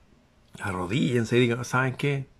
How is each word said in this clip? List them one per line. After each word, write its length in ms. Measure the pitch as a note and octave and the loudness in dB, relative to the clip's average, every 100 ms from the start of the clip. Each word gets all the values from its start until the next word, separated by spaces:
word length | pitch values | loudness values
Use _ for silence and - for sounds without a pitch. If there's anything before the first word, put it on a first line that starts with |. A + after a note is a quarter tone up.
| _ _ _ _ _ - | _ _ _ _ _ -10
Arrodíllense 800 | G2+ F#2 F2+ C3 D#3+ A#2+ A2 A#2+ | -6 -4 -2 0 2 0 2 4
y 20 | |
digan, 240 | A#2+ A#2+ | 4 0
"¿Saben 300 | A#2+ B2+ C3 | -2 0 0
qué?". 340 | B2+ C#3+ C#3 C3 | 0 -2 -2 -6